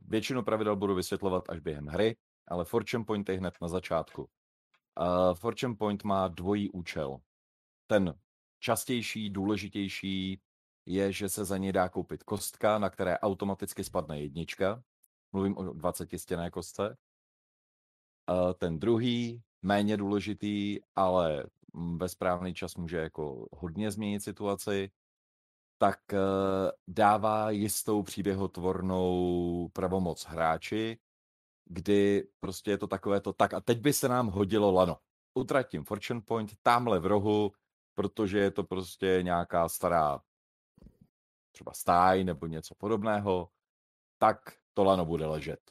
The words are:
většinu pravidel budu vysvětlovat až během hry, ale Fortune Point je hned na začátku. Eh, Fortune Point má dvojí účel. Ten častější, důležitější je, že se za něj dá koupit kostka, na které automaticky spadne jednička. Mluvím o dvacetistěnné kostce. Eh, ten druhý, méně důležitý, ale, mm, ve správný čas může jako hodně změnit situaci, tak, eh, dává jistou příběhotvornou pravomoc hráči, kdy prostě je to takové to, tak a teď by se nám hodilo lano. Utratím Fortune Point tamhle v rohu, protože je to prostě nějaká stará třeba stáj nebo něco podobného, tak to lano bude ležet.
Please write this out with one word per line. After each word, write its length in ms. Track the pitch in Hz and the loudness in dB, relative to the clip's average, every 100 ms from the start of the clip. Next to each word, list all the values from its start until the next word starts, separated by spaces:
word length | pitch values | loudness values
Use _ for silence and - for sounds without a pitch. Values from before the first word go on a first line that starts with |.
většinu 420 | - 110 104 131 | -2 -2 0 -2
pravidel 340 | 107 110 107 101 | 0 0 0 0
budu 180 | 98 | 2
vysvětlovat 560 | 95 90 98 98 90 - | 0 0 -2 0 -2 -2
až 100 | 85 | -8
během 260 | 80 73 73 | -6 -8 -6
hry, 300 | 82 110 113 _ _ - | 0 0 0 _ _ -8
ale 160 | 87 | -6
Fortune 400 | 82 117 - 120 | -2 -2 -2 -6
Point 240 | 110 107 101 | -2 -4 -2
je 100 | 95 | -2
hned 160 | 92 - | -4 -6
na 80 | 85 | -4
začátku. 600 | 90 - 82 78 - 69 _ _ _ _ _ _ - | -4 -2 -4 -4 -10 -14 _ _ _ _ _ _ -4
Eh, 340 | 87 90 92 | 0 4 4
Fortune 400 | 85 117 107 127 104 | 2 -4 -4 -4 -2
Point 280 | 107 101 | -2 -2
má 240 | 107 95 95 | 0 0 0
dvojí 420 | 85 90 104 101 | -2 -2 -2 -2
účel. 500 | 90 85 85 71 67 _ _ _ _ _ _ _ | -6 -8 -6 -6 -8 _ _ _ _ _ _ _
Ten 280 | 107 92 73 _ _ _ _ | 2 2 -4 _ _ _ _
častější, 720 | - 113 - 123 107 110 107 | -2 -2 0 -4 -2 -6 -4
důležitější 1080 | 98 98 104 98 104 98 - 98 95 95 95 _ _ _ _ - | -2 0 -2 -4 -4 -6 -4 -4 -2 -4 -6 _ _ _ _ -4
je, 260 | 92 98 | 0 0
že 160 | 95 101 | -2 -4
se 160 | - | -4
za 120 | 98 95 | -4 -2
něj 140 | 95 | 0
dá 160 | 95 90 | 2 2
koupit 340 | 95 85 78 | 0 -6 -10
kostka, 560 | - 104 - - 107 107 | -6 -6 -6 0 2 2
na 120 | 98 | 0
které 280 | - 92 85 | 0 -2 0
automaticky 680 | 107 95 101 98 98 - | 0 0 -2 -4 -6 -8
spadne 360 | 95 92 80 76 | -4 -4 -4 -6
jednička. 600 | 73 73 80 - 95 117 - _ _ _ _ | -6 -6 -8 -2 -2 -2 -10 _ _ _ _
Mluvím 240 | 98 98 101 | -2 -2 -2
o 160 | 92 | -8
dvacetistěnné 800 | 65 90 - 87 90 - 87 87 | -4 -4 -4 -8 -10 -4 -4 -4
kostce. 460 | 85 85 - 101 123 _ _ _ _ _ _ _ _ _ _ _ _ - | -8 -10 -6 -6 -6 _ _ _ _ _ _ _ _ _ _ _ _ -2
Eh, 240 | 90 90 | 0 0
ten 240 | 90 90 80 | 0 -4 -2
druhý, 640 | 104 113 123 120 120 117 _ _ | 0 2 2 -2 -4 -8 _ _
méně 340 | 90 101 104 104 | 0 2 2 0
důležitý, 840 | 101 104 98 101 104 104 101 101 _ - | 0 -2 -2 -6 -4 -4 -4 -6 _ 0
ale, 480 | 95 92 85 73 - _ - | 4 4 2 -2 -6 _ -20
mm, 260 | - 85 85 | -10 -6 -4
ve 100 | 90 | -6
správný 460 | - 92 90 92 | -2 -2 -2 -4
čas 220 | 87 87 - | -8 -10 -8
může 200 | 82 85 | -6 -4
jako 500 | 80 - 76 62 53 | -4 -6 -8 -8 -14
hodně 380 | - 87 82 107 | -10 -10 -4 -4
změnit 300 | 101 104 101 | -4 -4 -4
situaci, 680 | 104 95 104 98 - 98 98 _ _ _ _ _ _ _ _ _ | -6 -6 -4 -4 -2 -2 -4 _ _ _ _ _ _ _ _ _
tak, 220 | 101 98 _ | 2 2 _
eh, 40 | 101 98 98 98 95 95 - - | 0 2 2 2 2 0 -4 -8
dává 640 | 92 104 104 107 107 107 | 4 6 6 2 0 0
jistou 520 | 104 104 - - 107 | 0 -2 -2 0 0
příběhotvornou 1700 | 95 - 95 95 95 - 90 92 92 92 90 90 90 87 87 87 82 | 0 -4 -2 0 -2 -2 -2 -2 0 2 2 2 2 2 0 -2 -4
pravomoc 520 | - 92 95 90 76 - | -2 0 2 0 -4 -8
hráči, 720 | 80 80 82 - 107 113 113 _ _ _ _ _ _ _ | 0 0 0 -2 -4 -4 -6 _ _ _ _ _ _ _
kdy 580 | 87 85 101 101 101 - _ | -8 4 6 6 4 0 _
prostě 300 | - 92 - | -10 -6 -2
je 80 | 101 | -2
to 80 | 101 | -2
takové 340 | 95 104 101 | -4 0 0
to, 120 | 101 | 0
tak 220 | 92 101 | 2 2
a 60 | - | 2
teď 180 | - 120 | 0 2
by 120 | 127 | 2
se 160 | 139 131 | 2 2
nám 180 | 123 117 | 2 0
hodilo 460 | 92 98 107 104 | 0 2 4 6
lano. 260 | 92 90 82 _ _ _ | 6 4 2 _ _ _
Utratím 500 | - 127 139 123 80 | -6 0 0 0 -6
Fortune 360 | - 104 - 120 | -6 -8 -6 -8
Point 320 | - 113 107 - | -4 -4 -4 0
tamhle 380 | - 120 120 95 | 4 4 4 2
v 60 | 90 | 4
rohu, 460 | 104 104 104 104 - _ _ _ | 4 4 2 2 -4 _ _ _
protože 440 | - 98 - 104 101 | -6 -4 -2 0 2
je 120 | 98 | 2
to 140 | 98 | 0
prostě 540 | 90 92 90 - 95 92 | -4 -4 -6 -2 2 2
nějaká 460 | 90 87 87 87 82 | 2 0 0 0 0
stará 520 | - 90 85 76 69 _ _ _ _ _ _ - _ _ _ _ _ _ | 0 2 2 2 -2 _ _ _ _ _ _ -20 _ _ _ _ _ _
třeba 200 | - - | -16 -14
stáj 520 | - - 87 92 95 | -8 0 4 6 4
nebo 220 | 92 80 82 | 2 -4 -6
něco 280 | 80 - | -10 -12
podobného, 760 | - 101 110 110 104 101 90 87 _ _ _ _ _ _ _ | -10 -4 -2 0 -2 0 -2 -4 _ _ _ _ _ _ _
tak 200 | 110 107 - - _ | 4 4 -8 -20 _
to 100 | - | 4
lano 200 | 98 95 | 6 6
bude 220 | 82 82 78 | 2 -2 -2
ležet. 340 | 78 73 - _ | -4 -6 -10 _